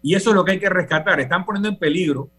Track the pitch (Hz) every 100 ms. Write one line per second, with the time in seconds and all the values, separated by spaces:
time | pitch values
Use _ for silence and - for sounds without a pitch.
0 | 139 190 208 202 175 190 196 185 170 160
1 | 160 175 160 175 185 202 208 196 160 160
2 | 170 131 -